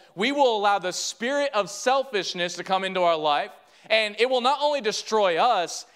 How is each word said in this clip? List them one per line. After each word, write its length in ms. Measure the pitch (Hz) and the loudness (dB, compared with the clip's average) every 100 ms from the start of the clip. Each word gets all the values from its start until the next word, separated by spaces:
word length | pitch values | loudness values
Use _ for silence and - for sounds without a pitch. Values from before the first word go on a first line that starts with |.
| - | -18
we 180 | 165 240 | -4 -2
will 240 | 285 262 214 | 4 4 4
allow 220 | 202 196 | 2 2
the 140 | 180 | -2
spirit 580 | 175 - - 233 285 285 | -4 -8 -6 -2 0 0
of 160 | 208 185 | 0 -2
selfishness 840 | - 247 269 269 208 165 180 175 175 | -2 0 0 0 -4 -4 -4 -6 -6
to 80 | |
come 200 | 180 185 | -4 -2
into 160 | 190 185 | -2 0
our 140 | 175 160 | 2 2
life, 340 | 151 147 202 - _ _ - | 2 0 -2 -12 _ _ -2
and 240 | 220 214 202 | 0 0 0
it 120 | 254 | 2
will 100 | 262 | 2
not 180 | 247 277 | 2 0
only 200 | 294 294 | 0 0
destroy 580 | 208 196 - 220 190 165 | -2 -4 -2 0 2 2
us, 480 | 240 202 165 - - | 2 2 -2 -8 -16